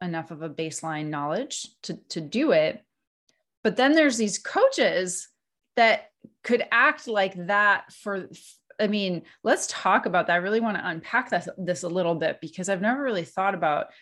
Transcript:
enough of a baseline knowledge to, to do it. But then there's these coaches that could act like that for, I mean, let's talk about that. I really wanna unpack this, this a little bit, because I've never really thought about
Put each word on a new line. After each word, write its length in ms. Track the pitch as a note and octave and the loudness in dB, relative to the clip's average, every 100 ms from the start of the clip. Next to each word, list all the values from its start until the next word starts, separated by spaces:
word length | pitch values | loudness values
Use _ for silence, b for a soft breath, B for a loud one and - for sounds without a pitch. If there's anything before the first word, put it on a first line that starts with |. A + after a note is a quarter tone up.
enough 300 | F3+ E3 D#3+ | -6 -6 -8
of 100 | D3+ | -10
a 80 | D#3+ | -10
baseline 580 | D3 D#3+ - D#3+ D3+ D3+ | -6 -8 -6 -8 -6 -6
knowledge 600 | D3+ C#3+ F#3 C#4+ - - _ | -4 -4 -4 -6 -10 -12 _
to, 120 | - F3 - | -12 -12 -10
to 120 | F3 | -10
do 300 | D3 A#3 D4+ | -4 -2 4
it. 320 | E3 D#3 - _ _ _ _ _ _ _ _ | 4 2 -2 _ _ _ _ _ _ _ _
But 120 | A3 F#3 | -2 2
then 180 | C4+ | 4
there's 240 | D#4+ D4 A#3 | 6 4 2
these 220 | G#3 - | -2 -2
coaches 880 | - F#4+ C5 C5+ G#3+ E3 F#3 - - _ _ _ _ - | -4 4 4 4 2 2 -2 -6 -12 _ _ _ _ 4
that 360 | A3+ - - _ - _ | 4 4 -2 _ -20 _
could 220 | - A#3 - | 0 0 2
act 360 | A#3 C#4 D4+ A#3+ | 2 2 2 -4
like 280 | G#3 F#3+ F#3 F3 | 0 0 -2 0
that 440 | G3+ G#3 G3 - | 2 4 2 -2
for, 360 | - G#3+ G3 - - - - _ - | -14 -8 -8 -8 -18 -20 -20 _ -4
I 80 | G#3 | 0
mean, 360 | G#3 F#3+ E3+ B B | 0 -2 -4 B B
let's 240 | A3 D#4+ - | 0 0 -2
talk 380 | - F#3 G#3+ G#3+ | -2 2 2 2
about 220 | F3 E3 | 0 2
that. 60 | |
I 40 | F3 | 0
really 220 | F#3+ A3 | 0 0
wanna 220 | A3+ F#3 | 0 -2
unpack 460 | F3+ E3 - A#3+ B3+ | -4 -8 -2 -2 0
this, 180 | F3+ F3 - | -4 -4 -8
this 260 | F3 F3 | -6 -4
a 60 | F3 | -4
little 260 | F3 E3+ E3 | -2 0 0
bit, 240 | D#3+ - | -2 -6
because 280 | D#3 - F#3 | -12 -8 -4
I've 120 | F#3+ | -2
never 200 | G#3+ C4+ | 0 0
really 220 | C4+ G3 | -2 -4
thought 300 | D#3+ - F#3+ | -4 -2 -2
about 340 | F3+ E3 D3 - b | 0 0 0 -4 b